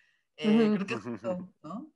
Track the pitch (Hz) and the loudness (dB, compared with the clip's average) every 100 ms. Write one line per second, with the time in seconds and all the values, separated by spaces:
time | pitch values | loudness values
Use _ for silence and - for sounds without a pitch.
0 | _ _ _ - 214 226 214 208 196 185 | _ _ _ -4 4 6 6 2 0 -6
1 | 240 - 185 180 180 _ 151 202 311 | -6 -6 -4 -6 -8 _ -12 -12 -12